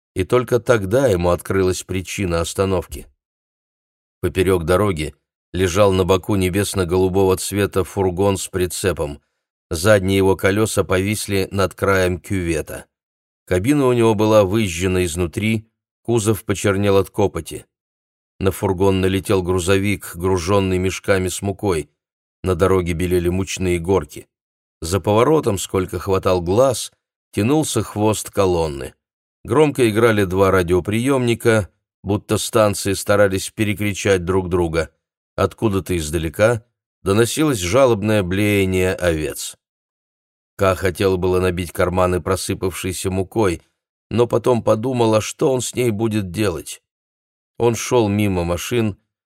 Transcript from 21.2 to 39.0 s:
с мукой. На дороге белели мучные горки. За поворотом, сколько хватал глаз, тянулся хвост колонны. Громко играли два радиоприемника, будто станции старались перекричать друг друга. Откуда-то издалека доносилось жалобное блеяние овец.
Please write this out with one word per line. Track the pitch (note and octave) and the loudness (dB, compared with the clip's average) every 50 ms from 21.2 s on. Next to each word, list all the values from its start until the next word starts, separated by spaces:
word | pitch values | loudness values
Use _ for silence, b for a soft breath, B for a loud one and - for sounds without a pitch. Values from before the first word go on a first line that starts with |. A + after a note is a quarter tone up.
| F#2 | 0
с | F2+ - - | -4 -4 -6
мукой. | G2 G2+ F#2+ - G#2 G2 E2+ D#2 D2 - _ _ _ _ _ _ _ _ _ _ - | -6 -6 -6 -4 -2 -2 -2 -2 -4 -8 _ _ _ _ _ _ _ _ _ _ -2
На | F#2 F2+ | -2 0
дороге | D#2+ F#2+ F2+ F#2+ F#2 F2 E2+ E2+ | 2 2 2 2 2 0 -2 -2
белели | D#2+ F2+ F2 F2+ F2 E2+ F2 | -2 -2 0 0 0 0 0
мучные | F2+ F#2+ G2 - - - F#2 F2+ F2+ E2+ | -2 -2 -4 -6 -6 -4 -2 -2 -2 -2
горки. | E2 F#2 G2 F#2 - - - - - _ _ _ _ _ _ _ _ _ _ _ | 0 0 0 0 0 -4 -10 -20 -20 _ _ _ _ _ _ _ _ _ _ _
За | E2 D#2+ F#2+ F#2+ | -6 -4 -4 -2
поворотом, | - G#2+ G#2 A2 B2 D3 D#3+ D3+ - A2+ G2 F2+ | 0 2 2 4 4 4 2 2 0 -2 -4 -4
сколько | - - - F#2+ F2+ - F#2 F2 | -6 -4 -4 -4 -4 -4 -6 -8
хватал | - G2 F#2+ F#2+ - G2 F#2 F2+ | -4 -2 -2 0 0 0 0 0
глаз, | E2+ F2 F#2+ A#2 C3+ C3+ A2 - - - - _ _ _ _ _ _ _ | 0 0 2 4 4 2 2 -2 -6 -10 -14 _ _ _ _ _ _ _
тянулся | - G2 G#2 B2 D3 D#3 D3 - - A2 G2 | -4 -2 0 2 2 0 0 0 -2 -4 -4
хвост | - - G#2 G#2 A2 G#2+ - - - | -4 -4 -2 0 0 0 -2 -6 -6
колонны. | - G2+ G2 F#2 F2+ E2 D#2+ D2+ C#2 C2+ B1+ B1+ - _ _ _ _ _ _ _ _ _ - | -2 0 0 2 2 0 -2 -4 -6 -8 -12 -14 -16 _ _ _ _ _ _ _ _ _ -6
Громко | - A#2 D3 D#3 D3 B2 C3+ A#2+ A2 | -2 2 2 2 2 2 2 0 2
играли | G2+ A2 A#2 A#2 A2 G#2 G2+ | 2 4 4 4 4 2 0
два | F2 F2+ G2 G2 F#2+ | 0 2 2 2 2
радиоприемника, | F#2 F#2 F2+ E2 F#2 F2+ D#2 G#2 G#2 A2+ A#2+ C#3 C#3 B2+ B2 A#2 A2+ A2+ - A#2 A2+ G#2+ F2+ - _ _ _ _ _ _ - | 2 2 2 2 0 0 0 -2 -4 -2 -2 0 0 0 0 0 -2 0 2 2 2 2 0 -4 _ _ _ _ _ _ -4
будто | F#2 G#2 G2+ - - G#2+ | -4 -4 -4 -2 -2 -2
станции | G2 - - - A2+ G#2+ G#2 G2+ - - G2+ F#2+ | -2 -2 0 2 2 2 2 2 -2 -2 -4 -4
старались | - - - G2+ G2+ G#2 G2 F#2+ F#2+ - - | -2 0 2 4 4 4 4 2 -2 -6 -6
перекричать | - - A2 G#2 G2+ F2+ G#2 G#2 F#2+ - - G#2 G2 F2+ E2+ | -4 -2 -2 -2 -2 -2 -4 -4 -4 -2 0 2 2 2 2
друг | F2+ F#2 F#2+ F#2 E2+ | 0 0 0 0 0
друга. | F#2 F2+ F2 E2 D#2+ D#2+ D#2 - _ _ _ _ _ _ _ _ _ | 0 0 0 0 0 -2 -2 -4 _ _ _ _ _ _ _ _ _
Откуда-то | - G2 - - - A2+ G#2+ F#2+ F#2+ D#2+ - F2+ | -2 -2 -2 -2 -2 -2 -2 -2 -2 -2 -2 -4
издалека | E2+ D2+ D2+ D#2+ E2+ D#2+ E2 - - G#2 A#2 B2 A2 - _ _ _ _ _ _ _ - | -4 -4 -4 -4 -4 -4 -4 0 2 2 2 2 -2 -6 _ _ _ _ _ _ _ -2
доносилось | F#2+ G2 A2 A#2+ A2+ - C#3 D#3 D3+ C3 F#2+ | 0 2 2 2 2 0 0 0 0 0 -2
жалобное | F2+ E2+ G#2 C3+ C#3 B2 A2+ G2+ G2 A2 A2 G#2 F#2 | -2 0 4 4 4 4 4 2 0 0 0 0 0
блеяние | E2+ F#2+ G2+ G#2 G#2 G#2 G2+ F#2+ F#2 F#2 F#2 F#2 F#2 F#2 | 0 0 0 2 2 2 2 2 2 2 0 0 0 -2
овец. | - | 0